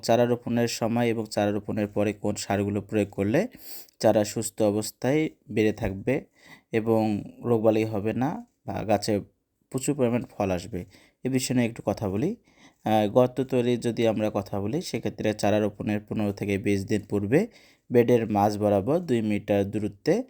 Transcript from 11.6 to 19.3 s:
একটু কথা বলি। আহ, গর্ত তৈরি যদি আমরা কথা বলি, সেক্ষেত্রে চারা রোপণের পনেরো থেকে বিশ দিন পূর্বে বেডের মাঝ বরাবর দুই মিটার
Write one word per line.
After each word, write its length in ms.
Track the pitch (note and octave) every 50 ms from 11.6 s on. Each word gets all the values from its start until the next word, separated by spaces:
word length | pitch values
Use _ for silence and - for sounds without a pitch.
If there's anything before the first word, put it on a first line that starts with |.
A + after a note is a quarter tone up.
| A#2 A2+
একটু 120 | A#2 - -
কথা 240 | A2 G2 - A2 F#2
বলি। 260 | F#2+ G#2+ C#3+ G3 A#3+ - _ _ _ _ - - _ _ -
আহ, 240 | A2+ A2 G#2+ G#2+
গর্ত 340 | G2+ B2 B2+ B2+ B2 - C#3
তৈরি 360 | C3 - C3+ B2 A#2+ B2 B2
যদি 300 | A2+ A#2+ A#2+ A2+ A#2 A2+
আমরা 240 | A2 G#2 G#2+ G#2+ G#2 -
কথা 280 | G#2 G2 - G#2 G2
বলি, 200 | G2+ A2 C3 E3+
সেক্ষেত্রে 520 | - - - A2+ - G#2 - - G#2 G#2+ G#2
চারা 260 | - A2 G2+ G#2+ G#2
রোপণের 400 | G#2+ G2 - - - G#2+ G#2 G#2
পনেরো 320 | - - G#2 A2 G#2 G2+
থেকে 260 | G2+ - G#2 G2+ G2
বিশ 280 | G2 G2+ G#2 G2+ G2 F#2+
দিন 160 | G2 A2 G2 - -
পূর্বে 380 | G2+ G2+ G2+ G2+ C3 F3 A#3 A#3 - - - _ _ _ _ -
বেডের 380 | B2 A#2+ A2+ A#2+ B2 A2+ A2+ G#2
মাঝ 280 | G#2+ G2+ G#2 G#2+ G#2
বরাবর 420 | G2+ G#2+ G#2 G2+ G2 F#2+ B2+ D#3 F#3
দুই 220 | F3 D#3 B2 A#2
মিটার 500 | A2 G#2+